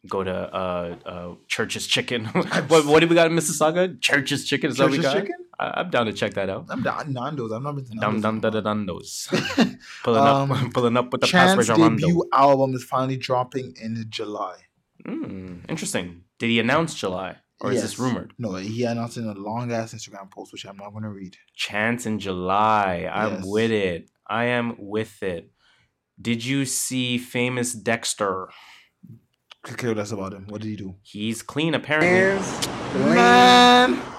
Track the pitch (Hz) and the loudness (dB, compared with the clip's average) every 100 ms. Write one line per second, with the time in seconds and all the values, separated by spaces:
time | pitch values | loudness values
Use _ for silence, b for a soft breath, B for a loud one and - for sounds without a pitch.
0 | 95 98 95 90 90 95 92 90 85 87 | -6 -4 -2 -4 -6 -4 -4 -4 -6 -10
1 | - 90 87 87 _ - 107 110 - 135 | -12 -12 -12 -16 _ -6 -4 -6 -4 -4
2 | 120 120 110 - - - 139 160 147 156 | -2 -6 -4 -4 -2 -4 4 4 6 6
3 | 165 170 165 165 151 - 156 170 185 139 | 6 6 6 2 -2 0 2 2 0 0
4 | - 143 139 139 - 139 147 120 135 135 | 0 2 0 -4 -2 -2 -2 2 2 4
5 | 135 143 - - - - - - 180 143 | 0 0 -4 -10 -12 -6 -4 -4 -2 0
6 | 113 101 107 101 95 101 - 127 123 - | 0 -2 -4 -2 -4 -6 -8 -6 -4 -6
7 | 143 127 127 139 113 110 143 143 127 110 | -6 -6 -6 -8 -6 -6 -6 -8 -10 -4
8 | 107 107 110 110 110 107 104 107 98 82 | -2 0 -2 -2 -2 -2 -2 -4 -4 -8
9 | - - - - - - 226 - - - | -12 -12 -4 -2 -2 0 0 0 -18 -6
10 | - 113 139 139 139 135 123 127 120 123 | 2 4 4 4 2 0 0 0 2 2
11 | 123 131 123 180 185 190 113 117 160 - | 0 0 2 4 6 4 4 6 6 4
12 | 160 170 - 131 139 135 135 127 - 135 | 2 2 2 4 6 6 2 -2 -4 -2
13 | 131 131 - 127 123 131 123 - 113 113 | -2 -4 -2 -2 0 -6 -8 -10 -8 -8
14 | 107 107 104 104 95 95 _ _ _ _ | -8 -8 -8 -6 -8 -10 _ _ _ _
15 | - 285 285 95 92 90 87 165 185 113 | -10 -8 -8 -10 -12 -14 -10 -8 -4 -6
16 | 87 87 _ _ 117 117 113 147 165 - | -6 -14 _ _ 0 2 2 0 0 -4
17 | 101 92 92 82 _ _ 104 113 104 - | -6 -6 -8 -12 _ _ -2 0 -2 -2
18 | 127 104 - - 113 95 101 113 120 117 | -2 -2 -6 -10 -8 -6 -8 -4 -4 -4
19 | 117 123 113 101 101 113 120 117 110 110 | -6 -8 -8 -8 -8 -6 -4 -6 -6 -12
20 | - 101 98 - 95 107 98 98 101 107 | -16 -18 -20 -18 -18 -16 -16 -16 -14 -10
21 | 107 98 92 - _ - - 104 110 120 | -10 -10 -14 -16 _ -12 -6 0 0 0
22 | 113 107 98 92 90 98 110 107 95 87 | -4 -4 -4 -4 0 2 4 4 2 -2
23 | 85 98 107 98 95 104 113 107 92 85 | -4 -2 -2 -4 -2 0 2 2 0 -4
24 | - _ - 110 120 123 117 113 101 107 | -10 _ -6 -2 0 0 -2 -6 -6 -6
25 | 110 - 98 85 101 _ _ _ _ _ | -6 -6 -6 -6 -12 _ _ _ _ _
26 | _ _ 113 117 120 139 131 - - 131 | _ _ -4 -4 -2 -2 -2 -4 -4 -4
27 | 123 120 123 123 123 123 123 117 98 117 | -2 -4 -4 -2 -2 -2 -4 -4 -2 -2
28 | - - 101 92 92 b b b b _ | -2 -2 -2 -2 -8 b b b b _
29 | - 117 _ _ _ - - 117 123 107 | -20 -20 _ _ _ -20 -14 -6 -4 -4
30 | 104 107 95 98 101 104 107 104 95 92 | -4 -6 -8 -10 -14 -10 -10 -10 -12 -14
31 | _ 104 110 110 - 143 165 139 - 156 | _ -8 -6 -6 -8 -2 -2 -2 0 2
32 | 170 185 190 196 196 - - - - - | 4 4 4 2 -2 -4 -6 -6 -4 0
33 | - 233 240 240 247 247 247 247 247 254 | 4 6 8 10 10 10 10 8 6 2
34 | - | -4